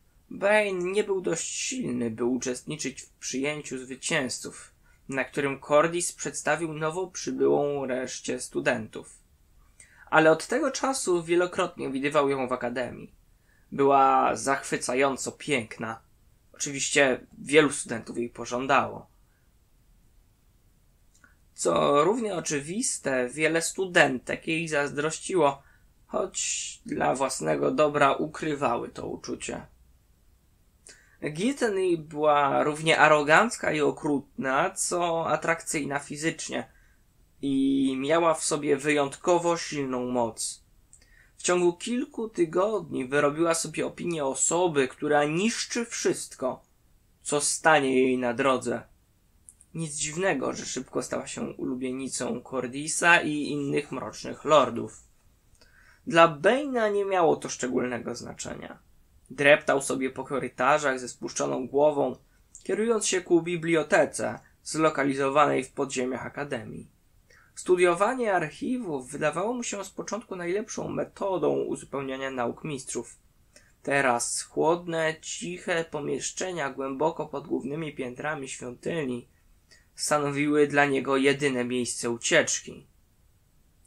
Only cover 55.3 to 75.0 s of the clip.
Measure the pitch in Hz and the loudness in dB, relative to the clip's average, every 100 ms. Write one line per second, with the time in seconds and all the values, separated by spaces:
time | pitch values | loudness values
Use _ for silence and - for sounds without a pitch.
55.3 | _ _ _ - _ - _ - 165 165 | _ _ _ -20 _ -20 _ 2 6 6
56.3 | 143 190 262 294 247 214 202 196 185 160 | 6 2 2 0 0 0 0 0 4 4
57.3 | 143 131 - 127 123 123 120 - - - | 4 -2 -6 -2 -2 -2 -4 -6 -10 -12
58.3 | - - - - - _ _ _ _ - | -12 -12 -10 -14 -16 _ _ _ _ -12
59.3 | 131 143 151 - 139 - 135 131 131 127 | 2 6 6 4 0 0 -4 -4 -6 -6
60.3 | 135 123 - 127 151 147 131 120 - - | -4 -4 0 2 4 2 -2 -6 -10 -8
61.3 | - 143 131 123 135 151 143 131 120 _ | -4 -4 -4 -2 4 4 4 -2 -4 _
62.3 | _ _ - - 196 226 214 - 185 - | _ _ -14 -6 -2 0 0 0 -2 4
63.3 | 170 165 175 165 160 147 180 131 - 117 | 4 4 -4 0 0 4 4 4 0 -6
64.3 | 120 - _ - 151 160 147 139 135 139 | -6 -14 _ -6 2 2 4 0 2 2
65.3 | 143 143 135 131 - 139 131 127 123 123 | 4 4 4 -2 -4 -4 -2 -4 -4 -8
66.3 | - 143 123 110 - - _ _ _ _ | -8 -6 -6 -8 -14 -16 _ _ _ _
67.3 | - _ - - 180 180 175 208 254 226 | -20 _ -4 2 6 6 4 2 2 2
68.3 | 180 151 - 233 247 196 139 127 165 151 | 0 0 -6 -4 -4 -4 -6 -6 -2 -2
69.3 | 165 214 247 233 202 190 - 165 208 - | 0 -2 -4 -6 -8 -10 -12 -8 -8 -8
70.3 | 185 175 196 233 - 160 147 - - 196 | -8 -4 -4 -4 -8 -6 -4 -6 -4 -4
71.3 | 180 147 135 - 135 - 139 135 135 135 | 0 0 0 -2 -6 -8 -8 -6 -6 -6
72.3 | 131 120 117 156 135 - 120 117 - _ | -2 -4 -4 -8 -8 -8 -8 -10 -16 _
73.3 | _ _ - _ _ - 139 135 120 - | _ _ -20 _ _ -2 2 4 2 0
74.3 | - - - 151 175 175 165 | -6 -6 0 2 2 -2 -2